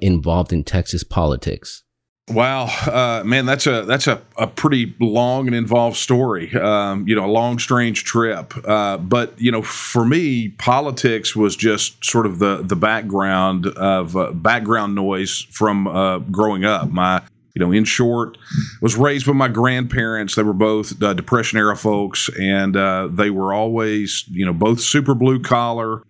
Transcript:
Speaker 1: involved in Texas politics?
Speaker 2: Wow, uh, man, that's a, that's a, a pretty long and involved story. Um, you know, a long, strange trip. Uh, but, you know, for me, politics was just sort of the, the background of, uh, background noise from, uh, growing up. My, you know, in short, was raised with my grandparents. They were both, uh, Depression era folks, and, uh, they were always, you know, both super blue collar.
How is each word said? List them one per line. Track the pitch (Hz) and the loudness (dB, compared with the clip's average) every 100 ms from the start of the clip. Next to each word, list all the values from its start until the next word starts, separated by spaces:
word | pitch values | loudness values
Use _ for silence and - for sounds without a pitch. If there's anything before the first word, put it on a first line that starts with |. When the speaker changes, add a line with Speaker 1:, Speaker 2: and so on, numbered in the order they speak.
Speaker 1:
involved | 95 85 73 85 85 | 2 2 2 0 0
in | 82 | -2
Texas | 71 92 - 87 | -2 -2 -2 -6
politics? | - - 78 65 - - - - _ _ _ _ - | -4 0 0 0 -4 -8 -12 -16 _ _ _ _ -4
Speaker 2:
Wow, | 117 127 135 120 - | 0 2 0 -4 -4
uh, | - 120 123 113 | -2 0 0 0
man, | 101 131 127 | 0 0 2
that's | 139 143 | 0 2
a, | 120 | 0
that's | 101 131 147 | 0 0 2
a, | 113 - - | -2 -6 -4
a | - | -4
pretty | - 151 135 117 - | 0 2 2 0 0
long | 117 113 123 131 131 | 0 2 0 0 0
and | |
involved | 120 107 120 117 117 | -2 2 2 2 -2
story. | - 123 127 95 82 | 0 2 2 -2 -4
Um, | 117 101 104 101 98 98 | -2 2 2 0 -2 0
you | |
know, | 107 | 0
a | 95 | 2
long, | 113 120 123 | 2 2 -2
strange | - 123 120 101 | 0 2 2 -2
trip. | - - 113 90 - - - | -2 0 0 -2 -8 -10 -2
Uh, | 107 101 95 | 0 0 -4
but, | 92 120 113 - | 0 0 0 -2
you | 120 | 0
know, | 113 | 0
for | - - - 123 | -4 -8 -2 0
me, | 117 160 160 123 107 | 2 2 0 -2 -4
politics | - - 127 147 131 123 110 - 107 | -2 0 2 0 -2 0 0 -2 0
was | 104 | 0
just | - 110 104 - - | 2 0 0 -4 -6
sort | - 117 110 | -2 0 0
of | 87 | 2
the, | 101 98 | 0 0
the | 92 | -2
background | 95 107 110 104 98 95 92 95 92 92 | 0 2 0 0 0 2 2 2 0 -2
of, | - 98 95 82 92 | -2 0 0 0 -2
uh, | 90 | -2
background | 85 107 120 107 113 101 98 | -2 0 0 0 0 0 -2
noise | 98 95 98 - - | -2 -2 -4 -6 -10
from, | - 107 101 98 | 0 2 2 0
uh, | 90 95 92 | 0 0 -2
growing | 69 95 107 98 | -4 0 0 2
up. | 101 98 78 | 0 0 -2
My, | 87 90 92 - _ _ | 0 0 0 -4 _ _
you | - | -2
know, | 90 | 2
in | 101 | 2
short, | 107 - 120 120 117 - - - - - | 2 2 2 0 -4 -8 -6 -4 -4 -2
was | 113 113 | -2 2
raised | 143 143 127 | 2 2 0
with | 139 | 2
my | 127 | 2
grandparents. | 110 127 127 123 123 113 110 98 - | 2 2 0 -2 -2 -2 -4 -2 0
They | |
were | 107 | 0
both, | 95 107 107 101 - | 2 2 2 -2 -2
uh, | 104 | -2
Depression | 90 85 120 113 110 | -2 0 0 2 2
era | 104 101 | 2 2
folks, | 110 104 101 - - - | 0 0 -2 -4 -6 -2
and, | 98 98 98 98 | 0 2 2 0
uh, | 95 95 92 | 0 0 -4
they | 90 104 | -2 0
were | 95 95 | 0 -2
always, | 101 113 117 110 107 98 - - | 0 0 0 -2 -2 -4 -6 -8
you | 92 92 | -4 -2
know, | |
both | 82 104 117 | 2 2 2
super | - 147 135 | 2 0 2
blue | 120 131 131 | 2 2 2
collar. | - 120 120 117 113 107 | 2 0 0 -4 -4 -8